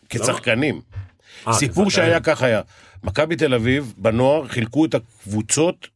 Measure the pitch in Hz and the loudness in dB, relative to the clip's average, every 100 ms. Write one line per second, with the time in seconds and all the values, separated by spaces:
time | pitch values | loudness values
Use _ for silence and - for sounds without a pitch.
0 | - 113 117 120 120 113 147 110 - - | -8 -4 -2 -2 -2 0 0 -4 -10 -16
1 | - _ _ - - 110 139 165 202 185 | -16 _ _ -10 -2 0 0 0 2 2
2 | 170 165 - 147 127 107 - - - - | 2 2 2 0 2 0 -4 -16 -20 -12
3 | 101 98 156 165 156 123 117 139 131 98 | -6 -2 0 0 0 2 2 0 -2 -2
4 | 107 113 131 151 131 - 113 143 156 135 | 0 2 2 2 -2 -6 -4 0 0 0
5 | - - 98 107 107 139 165 180 - | -4 -18 -6 -6 -2 0 0 -2 -14